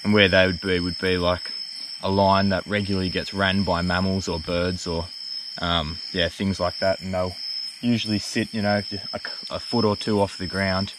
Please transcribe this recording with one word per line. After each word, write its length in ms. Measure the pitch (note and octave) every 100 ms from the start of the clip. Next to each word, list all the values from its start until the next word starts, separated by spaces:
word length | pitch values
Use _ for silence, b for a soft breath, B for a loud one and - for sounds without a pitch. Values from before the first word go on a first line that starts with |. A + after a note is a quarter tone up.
And 100 | G#2
where 140 | G#2 G2
they 180 | F#2+ F#2
would 140 | F2
be 180 | G2 F2+
would 180 | F2+ E2+
be, 180 | F#2 F2+
like, 340 | F2 F2 - - - - - -
a 80 | F#2+
line 400 | G2 G2 G2 G2
that 160 | F#2
regularly 440 | - G2+ G2 G2 F#2
gets 240 | F2+ D#2+
ran 300 | G2 G2 F#2+
by 180 | F#2 E2+
mammals 460 | F2+ F2+ F#2+ F#2+ F#2+
or 120 | E2+
birds 480 | D#2+ F2 F2 F#2 -
or, 200 | E2 E2+ - - B B -
um, 380 | F2+ E2+ D2+ E2 -
yeah, 180 | F#2 E2+
things 300 | - G2 F#2
like 200 | F2+ -
that. 220 | F#2+ F#2
And 120 | F#2
they'll 220 | F#2+ F#2 F2 - - - -
usually 380 | A#2+ A#2+ G#2+ G#2
sit, 340 | - - G#2+
you 80 | A2+
know, 200 | G#2 G#2 G2 G2 -
a, 60 | G2+ - - -
a 100 | E2+
foot 260 | - A#2+
or 100 | G#2+
two 240 | G2+ - G#2+
off 160 | G2 -
the 100 | F#2
ground. 460 | F#2 G2 F#2 G2